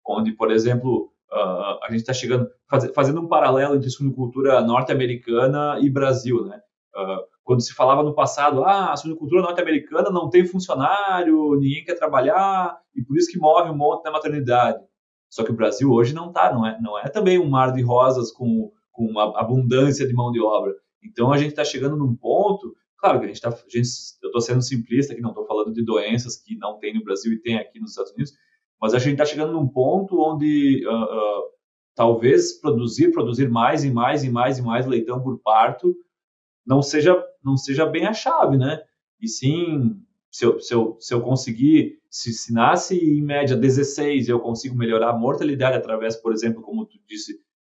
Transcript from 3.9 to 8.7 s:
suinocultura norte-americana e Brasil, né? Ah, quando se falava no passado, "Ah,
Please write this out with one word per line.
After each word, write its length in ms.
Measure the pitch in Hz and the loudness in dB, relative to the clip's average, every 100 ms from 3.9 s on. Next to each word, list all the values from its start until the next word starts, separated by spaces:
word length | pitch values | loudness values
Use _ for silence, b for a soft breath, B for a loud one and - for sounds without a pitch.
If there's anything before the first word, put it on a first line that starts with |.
suinocultura 720 | - 139 123 120 135 135 123 | -4 -4 -4 -6 -2 2 4
norte-americana 1160 | 117 123 139 135 123 120 - 117 135 147 147 143 | 4 0 0 -2 -2 -4 -2 0 2 0 -2 0
e 100 | 143 | 0
Brasil, 540 | 135 135 120 120 117 | 2 0 0 0 -2
né? 160 | 98 104 _ _ _ | -2 -12 _ _ _
Ah, 300 | 98 95 185 - _ | -8 -6 -8 -10 _
quando 160 | - 123 | 0 0
se 140 | - | 0
falava 280 | - 135 139 | 0 2 4
no 120 | 147 | 2
passado, 500 | 147 135 143 147 131 | 0 0 2 2 2
"Ah, 280 | 180 | 2